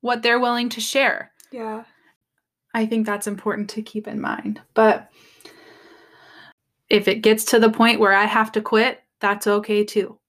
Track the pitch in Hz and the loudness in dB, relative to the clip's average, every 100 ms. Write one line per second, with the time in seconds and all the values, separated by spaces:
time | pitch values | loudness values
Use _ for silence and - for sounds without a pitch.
0 | 240 240 233 240 247 240 240 233 220 277 | -2 -2 2 2 2 -2 -4 -6 -4 0
1 | 262 - - _ _ 254 220 214 233 _ | 0 -2 -10 _ _ -14 -10 -12 -14 _
2 | _ _ _ _ _ _ _ 233 220 226 | _ _ _ _ _ _ _ -4 -2 -2
3 | 214 202 208 202 214 208 208 - 214 214 | -2 -4 -6 -6 -6 -6 -8 -10 -10 -12
4 | 214 214 - - - 214 _ - 220 - | -10 -8 -6 -8 -8 -10 _ 2 4 4
5 | - _ _ _ - - - - - - | -4 _ _ _ -20 -20 -20 -20 -20 -20
6 | _ _ - - - _ _ _ _ 214 | _ _ -20 -20 -20 _ _ _ _ 2
7 | 202 214 220 220 - 233 226 220 226 220 | 2 2 2 2 2 4 4 4 2 4
8 | 208 196 214 226 220 220 214 214 247 247 | 4 4 2 0 0 -4 0 2 2 -2
9 | _ _ 202 202 220 208 208 208 208 214 | _ _ -4 -2 0 -2 0 -2 0 -2
10 | 196 - | -4 -10